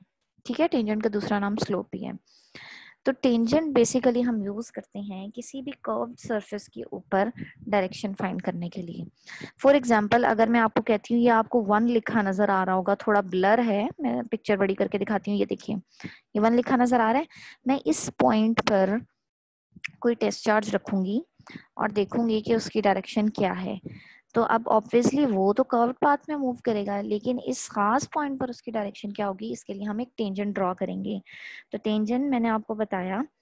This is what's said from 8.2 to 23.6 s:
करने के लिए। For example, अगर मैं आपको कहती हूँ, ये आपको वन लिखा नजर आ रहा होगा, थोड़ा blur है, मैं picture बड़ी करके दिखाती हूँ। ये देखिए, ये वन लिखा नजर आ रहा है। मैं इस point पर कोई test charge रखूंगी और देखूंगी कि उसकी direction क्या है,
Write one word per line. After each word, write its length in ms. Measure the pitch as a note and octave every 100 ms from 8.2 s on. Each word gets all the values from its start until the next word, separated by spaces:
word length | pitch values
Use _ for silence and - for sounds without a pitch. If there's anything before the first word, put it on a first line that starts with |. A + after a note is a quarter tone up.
| F#3 F3+
करने 280 | F#3 F3 F3
के 120 | F#3+
लिए। 240 | E3+ E3+ E3+ _ - - - _ C4+
For 160 | C#4+
example, 440 | B3 A3 G#3 A#3 A3+
अगर 240 | A3 A3+
मैं 100 | A#3
आपको 220 | A3 -
कहती 320 | A3 G#3 -
हूँ, 100 | A#3
ये 60 | A#3+
आपको 320 | A3+ A3 B3
वन 260 | G3+ G#3 A#3+
लिखा 340 | A#3 - A3
नजर 280 | G3 F#3+ G3+
आ 140 | F#3+
रहा 120 | F#3 F#3+
होगा, 200 | F#3 G3+
थोड़ा 260 | - G3+
blur 380 | G3 F#3 F#3+ A3+
है, 300 | A#3 G3+ B3 -
मैं 220 | C4+ A#3+
picture 340 | A#3+ A3 - G3+
बड़ी 160 | G3
करके 240 | F#3+ G3 G3+
दिखाती 340 | G3 G3+ F#3
हूँ। 80 | G3+
ये 60 | G3
देखिए, 300 | G3 - G3+ - _ -
ये 340 | - _ G#3+
वन 140 | A3
लिखा 240 | A#3+ B3 C4
नजर 240 | B3 B3
आ 100 | A3
रहा 100 | B3+
है। 60 | D#4+ - - - A#3+
मैं 140 | C4+ -
इस 220 | D#4+ -
point 520 | - B3 G#3+ A3 A3+
पर 440 | - G3+ F#3+ A3 - _ _ _ _ _ _ - - -
कोई 140 | A#3+ A#3
test 300 | G#3 G3+ -
charge 300 | G#3+ G#3 G3+
रखूंगी 500 | - G3 F#3 A3+ E4+ _ - - - -
और 140 | G#3+
देखूंगी 500 | G#3 G3+ A#3+ A#3 G#3+
कि 140 | G#3+ A3+
उसकी 260 | - G#3+
direction 480 | G#3 F#3+ - A3+ G#3+
क्या 240 | - F#3+
है, 280 | F3+